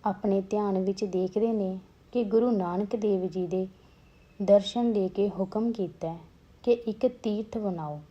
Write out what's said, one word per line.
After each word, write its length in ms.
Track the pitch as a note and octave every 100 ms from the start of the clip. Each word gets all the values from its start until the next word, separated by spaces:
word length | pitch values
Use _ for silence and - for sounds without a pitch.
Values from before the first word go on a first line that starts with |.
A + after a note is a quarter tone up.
ਆਪਣੇ 380 | G#3+ F#3+ G#3+ G3
ਧਿਆਨ 380 | F#3+ G#3 G#3 F#3+
ਵਿੱਚ 240 | F#3+ F#3+ G3+
ਦੇਖਦੇ 460 | F3+ F#3 G#3 A3+
ਨੇ 280 | A3 F#3+ F#3+ - - -
ਕਿ 100 | B3 G#3+
ਗੁਰੂ 260 | A3+ B3
ਨਾਨਕ 440 | A3 F3+ F3+ G3+ A#3
ਦੇਵ 320 | G#3 F#3+ F#3
ਜੀ 180 | F3+ F3+
ਦੇ 200 | F#3 F#3+ - - - - - - -
ਦਰਸ਼ਨ 520 | G3 G3+ G3 A#3+ A#3+
ਦੇ 140 | G#3 F#3+
ਕੇ 200 | G3 G3+
ਹੁਕਮ 420 | F3+ F#3+ G#3+ A#3
ਕੀਤਾ 420 | A3+ F3+ - E3
ਹੈ 60 | E3 D#3+ - - -
ਕਿ 80 | -
ਇੱਕ 360 | A#3 A3+ A3 B3+ B3+
ਤੀਰਥ 340 | A3 G#3 G#3+ A#3
ਬਣਾਓ 420 | G#3 E3+ D3+ D3 D3+